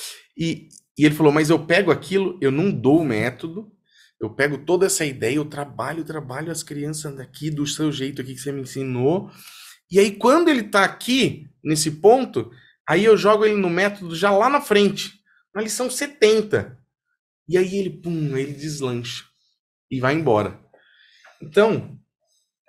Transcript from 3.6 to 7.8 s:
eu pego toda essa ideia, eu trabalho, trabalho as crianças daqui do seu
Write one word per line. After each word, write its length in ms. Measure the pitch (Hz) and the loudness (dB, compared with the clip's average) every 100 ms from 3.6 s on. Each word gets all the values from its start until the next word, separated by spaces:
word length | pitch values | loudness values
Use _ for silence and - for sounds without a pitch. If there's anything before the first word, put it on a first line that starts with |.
| 220 _ _ _ _ _ | -16 _ _ _ _ _
eu 100 | 110 | -10
pego 280 | 107 143 135 | -2 -2 -2
toda 300 | - 175 185 | -2 0 0
essa 180 | - 156 | 0 -4
ideia, 300 | 123 113 143 | -4 -2 -2
eu 100 | 147 | -4
trabalho, 580 | 143 143 117 123 156 | -10 -12 -8 -8 -8
trabalho 480 | 156 156 147 127 165 | -10 -12 -10 -10 -10
as 120 | 160 | -10
crianças 520 | - 147 147 156 151 135 | -10 -10 -8 -8 -10 -12
daqui 340 | 131 - 151 | -18 -10 -8
do 160 | 147 143 | -6 -6
seu 280 | - | -2